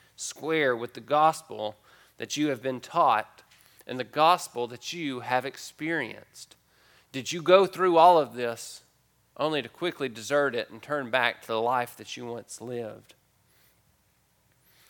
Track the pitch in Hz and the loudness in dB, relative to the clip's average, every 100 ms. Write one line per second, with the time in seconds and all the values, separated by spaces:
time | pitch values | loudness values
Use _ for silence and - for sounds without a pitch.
0 | _ - - - 143 160 139 120 117 - | _ -14 -14 -8 -2 2 2 0 -4 -10
1 | 113 147 156 156 - 107 107 - _ _ | 0 4 4 2 -6 -8 -8 -8 _ _
2 | _ - 113 147 151 127 127 127 - 165 | _ -14 -8 -4 -2 -2 -4 -6 -4 2
3 | 151 107 - - - _ _ _ - 127 | 4 2 0 -12 -20 _ _ _ -12 -10
4 | 113 143 160 175 - 120 120 123 - 170 | -6 2 4 4 0 -8 -8 -8 -12 -8
5 | 151 127 123 127 135 - - - 151 165 | -8 -8 -2 -2 -2 -10 -16 -10 -6 -4
6 | 113 104 - - - _ _ _ _ _ | -6 -12 -20 -20 -20 _ _ _ _ _
7 | _ 135 113 170 160 185 190 170 180 165 | _ -10 -8 -4 6 6 6 2 4 8
8 | 170 175 131 117 120 117 - - _ _ | 8 8 4 -2 -6 -6 -12 -18 _ _
9 | _ _ _ - 151 151 117 - 175 - | _ _ _ -6 -4 -2 -6 -6 -6 -4
10 | 131 113 107 147 143 120 - 113 - 147 | -6 -8 -2 0 0 -2 -6 -10 -8 -8
11 | 127 127 120 - - 113 117 127 120 - | -2 2 2 0 -4 -2 0 0 -2 -8
12 | 110 - 120 117 - - 117 123 113 110 | -16 -12 -10 -12 -12 -14 -10 -10 -10 -12
13 | 104 _ _ _ _ _ _ _ _ _ | -20 _ _ _ _ _ _ _ _ _
14 | _ _ _ _ _ _ _ _ - | _ _ _ _ _ _ _ _ -20